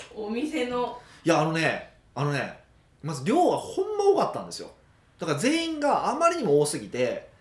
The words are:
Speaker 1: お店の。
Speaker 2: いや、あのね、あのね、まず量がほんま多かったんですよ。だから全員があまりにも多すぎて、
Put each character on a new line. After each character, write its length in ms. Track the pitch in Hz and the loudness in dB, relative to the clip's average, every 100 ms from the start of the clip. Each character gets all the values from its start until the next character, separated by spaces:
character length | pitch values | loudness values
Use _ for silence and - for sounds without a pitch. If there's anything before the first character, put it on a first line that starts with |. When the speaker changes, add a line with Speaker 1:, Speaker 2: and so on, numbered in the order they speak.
| - 214 | -16 -10
Speaker 1:
お 140 | 214 | -6
店 380 | 233 302 302 247 | -4 -4 -2 -2
の。 340 | 247 233 - - - | -2 -4 -6 -16 -4
Speaker 2:
い 60 | 165 | 2
や、 120 | 151 | 2
あ 40 | 156 | 2
の 80 | |
ね、 400 | 165 151 104 - - _ | 2 0 -2 -8 -20 _
あ 100 | 123 | -4
の 80 | 147 | -2
ね、 280 | 139 98 - _ _ _ _ | -2 -4 -10 _ _ _ _
ま 100 | 147 | -10
ず 140 | 147 143 | -6 0
量 240 | 311 311 | 4 4
が 80 | 143 | 2
ほ 240 | - - | -4 -6
ん 160 | 415 415 | -4 2
ま 80 | 392 | 4
多 120 | 311 | 4
か 80 | - | 2
っ 80 | |
た 100 | - | -4
ん 20 | 87 | -10
で 60 | |
す 80 | - | -12
よ。 100 | - - _ _ _ - | -14 -18 _ _ _ -8
だ 100 | 160 | -4
か 60 | |
ら 60 | 139 | 0
全 260 | 233 320 330 | 2 2 0
員 140 | 311 | -2
が 300 | 285 233 196 | 0 2 0
あ 60 | 277 | 2
ま 160 | 339 | 2
り 60 | 339 | 2
に 60 | |
も 160 | 208 143 | 4 4
多 60 | 147 | 4
す 140 | 139 | -2
ぎ 80 | 101 | -6
て、 400 | 120 123 - - - | -2 -2 -2 -10 -20